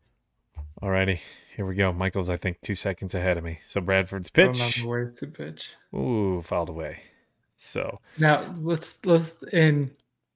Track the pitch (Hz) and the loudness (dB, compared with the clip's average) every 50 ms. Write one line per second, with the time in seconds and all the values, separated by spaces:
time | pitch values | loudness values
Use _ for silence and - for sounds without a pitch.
0 | _ _ _ _ _ _ _ _ _ _ _ - 76 73 - - 104 98 95 95 | _ _ _ _ _ _ _ _ _ _ _ -12 -12 -12 -10 -6 -4 0 0 2
1 | 95 95 92 87 - - - - - _ - - 98 95 92 98 98 92 87 87 | 2 2 0 -2 -4 -12 -20 -20 -20 _ -8 -6 -6 -2 0 2 2 2 2 0
2 | 92 95 - 101 90 90 87 85 - 92 87 - - - 101 - - 101 92 - | 0 -2 0 -2 -2 -2 -2 -2 -2 -4 -6 -4 -4 -6 -4 -2 -2 -4 -4 -4
3 | 101 92 - 92 90 92 87 85 82 82 82 - - - - 101 90 92 95 95 | -6 -6 -4 0 0 2 0 0 -2 -6 -8 -10 -10 -6 -4 -4 0 2 2 2
4 | 95 92 95 98 90 - - - 190 127 123 123 123 120 117 123 117 120 120 120 | 2 0 -4 -8 -8 0 4 4 4 4 4 0 0 -2 -2 -2 -2 -2 -2 -4
5 | 120 120 - - - 147 156 - 147 156 156 - - - - - _ _ - 135 | -4 -4 -8 -10 -12 -12 -10 -10 -12 -12 -12 -12 -14 -16 -16 -20 _ _ -6 -4
6 | 135 131 120 110 104 95 92 87 85 - - 90 85 85 80 82 80 73 73 - | -2 0 0 0 2 0 0 -2 -2 -2 -2 -2 -2 -2 -4 -6 -8 -8 -10 -12
7 | - - _ _ _ _ _ _ _ _ _ - - - - - - - - - | -16 -20 _ _ _ _ _ _ _ _ _ -12 -8 -6 -4 -4 -4 -6 -8 -10
8 | _ _ - 156 156 151 151 143 - - 175 170 156 165 170 156 - - - - | _ _ -2 2 4 6 6 4 2 -2 -8 -6 -4 -2 -2 -2 -4 -6 -10 -2
9 | - 190 170 165 165 156 - - - - - 170 156 156 147 147 139 131 - _ | 2 4 4 4 4 2 -8 -16 -8 0 4 6 6 6 6 4 2 -2 -6 _
10 | _ _ _ _ _ _ _ | _ _ _ _ _ _ _